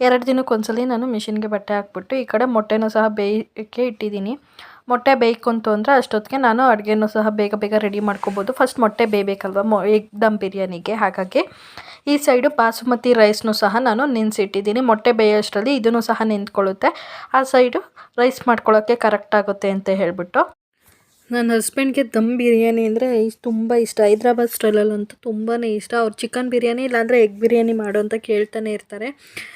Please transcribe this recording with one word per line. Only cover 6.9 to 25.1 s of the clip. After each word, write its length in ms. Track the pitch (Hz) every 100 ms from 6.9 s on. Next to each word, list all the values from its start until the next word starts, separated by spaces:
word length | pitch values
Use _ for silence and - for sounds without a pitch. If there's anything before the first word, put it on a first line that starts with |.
| 214 214
ಸಹ 200 | 220 214
ಬೇಗ 260 | 214 202 208
ಬೇಗ 200 | 208 214
ರೆಡಿ 200 | 208 202
ಮಾಡ್ಕೊಬೋದು. 520 | 208 202 - 196 202
ಫಸ್ಟ್ 260 | 262 262 -
ಮೊಟ್ಟೆ 260 | 220 214 226
ಬೇಯಬೇಕಲ್ವ 560 | 208 196 196 196 196
ಮೊ-, 200 | 214 208 196
ಎಗ್ 200 | 214 214 202
ದಮ್ 180 | 220 214
ಬಿರಿಯಾನಿಗೆ, 560 | 196 196 185 175 185 220
ಹಾಗಾಗಿ 460 | 190 185 185 269 - - - - - - -
ಈ 80 | 285
ಸೈಡು 320 | 294 254 285 294
ಬಾಸುಮತಿ 560 | 226 226 240 240 247
ರೈಸ್ನೂ 400 | 233 214 214 226
ಸಹ 260 | 214 202 226
ನಾನು 260 | 254 214 285
ನೆನೆಸಿಟ್ಟಿದ್ದೀನಿ. 720 | 226 214 214 196 196 208 226
ಮೊಟ್ಟೆ 320 | 254 220 247
ಬೇಯೋಷ್ಟರಲ್ಲಿ 600 | 226 214 214 208 202 233 277
ಇದನ್ನು 260 | 226 233
ಸಹ 200 | 226 226
ನೆಂದ್ಕೊಳ್ಳುತ್ತೆ, 640 | 220 208 208 - 196 196 285 - - - -
ಆ 80 | 262
ಸೈಡು 380 | 262 254 247 320 - - - -
ರೈಸ್ 240 | 247 254 254
ಮಾಡ್ಕೊಳ್ಳೋಕ್ಕೆ 520 | 226 - 214 214 240
ಕರೆಕ್ಟ್ 380 | 220 208 - 208
ಆಗುತ್ತೆ 360 | 202 202 196
ಅಂತ 180 | 196 196 190
ಹೇಳ್ಬಿಟ್ಟು. 460 | 175 185 180 269 349 - _ _ _ _ _ _ _
ನನ್ನ 220 | 240 233
ಹಸ್ಬೆಂಡ್ಗೆ 500 | 226 - - 269 262 247
ದಮ್ 180 | 220 226 247
ಬಿರಿಯಾನಿ 460 | 240 226 226 226 226
ಅಂದರೆ 220 | 220 254 233
ಇಸ್-, 200 | 220 -
ತುಂಬ 320 | 240 220 226 240
ಇಷ್ಟ. 240 | 226 -
ಹೈದ್ರಾಬಾದ್ 500 | 208 214 240 240 233
ಸ್ಟೈಲಲ್ಲಂತೂ 640 | - 220 208 214 208 208